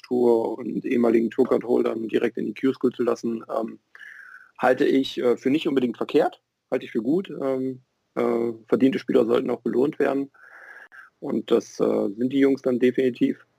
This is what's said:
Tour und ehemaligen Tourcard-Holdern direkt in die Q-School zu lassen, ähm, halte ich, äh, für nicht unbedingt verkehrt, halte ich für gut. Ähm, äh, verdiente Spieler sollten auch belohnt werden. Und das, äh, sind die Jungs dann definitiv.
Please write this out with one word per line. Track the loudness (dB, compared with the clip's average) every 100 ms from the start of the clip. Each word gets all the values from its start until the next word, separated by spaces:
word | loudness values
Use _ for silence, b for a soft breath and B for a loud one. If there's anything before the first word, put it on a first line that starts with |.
| -4
Tour | 0 4 4 2 -6
und | -6 -6
ehemaligen | -2 0 4 2 2
Tourcard-Holdern | 0 2 2 0 0 0 -2 -2
direkt | -2 -2 -4
in | -6
die |
Q-School | -2 -2 0 -2
zu | 0
lassen, | -2 -2 -4 -8 -6
ähm, | -6 -6 -10 _ B B B B B B -2
halte | 0 2
ich, | 4 2 0 -2
äh, | -2 0
für | 0
nicht | 0 0
unbedingt | 0 0 -4
verkehrt, | -2 0 0 -4 _ _ -6
halte | -6
ich | -4
für | -6
gut. | -2 -2 -2
Ähm, | -6 -4 -4 -4 -8 _ _ _ -4
äh, | -2 0 -2 -6 0
verdiente | 2 4 2
Spieler | 2 2 4
sollten | 2 0
auch | -4
belohnt | -2 0 0 0
werden. | -2 -2 -6 B B B B B B B B _
Und | -6 -6 0
das, | -2 -2 -4
äh, | -2 0 -2 -2
sind | -2
die | 2
Jungs | 2 2
dann | -2 2
definitiv. | 2 2 0 0 -2 -2 _